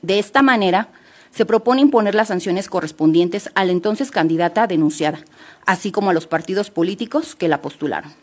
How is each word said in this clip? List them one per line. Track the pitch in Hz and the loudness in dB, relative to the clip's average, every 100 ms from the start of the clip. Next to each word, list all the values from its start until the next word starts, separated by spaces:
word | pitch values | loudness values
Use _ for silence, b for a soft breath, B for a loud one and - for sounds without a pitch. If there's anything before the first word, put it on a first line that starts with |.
De | 165 202 | 0 -2
esta | 208 277 | 0 2
manera, | 277 240 190 180 220 b b b b | 4 4 2 0 -2 b b b b
se | - 220 | -4 0
propone | 226 226 254 | 2 2 4
imponer | 285 240 208 | 4 4 2
las | 208 220 | 2 0
sanciones | 185 190 180 196 | -2 -2 -4 -2
correspondientes | 185 160 - 156 165 175 196 - - | -4 -6 0 2 4 2 -2 -4 -2
a | |
la | 190 | 0
entonces | 180 196 220 277 | 0 0 -2 -4
candidata | - 160 165 175 170 226 | 0 0 2 0 0 0
denunciada, | 180 151 151 151 151 - B B B - | 2 0 0 -4 -4 -14 B B B -2
así | 185 208 | -2 -2
como | 196 196 | -2 0
a | |
los | 170 - | 0 0
partidos | 160 160 190 202 | -6 -2 -4 -4
políticos | - 180 196 233 294 311 - | -2 -2 -2 -4 -4 -6 -4
que | 170 | -2
la | 143 | -2
postularon. | 143 - 147 78 151 - | -4 -8 -6 -6 -8 -20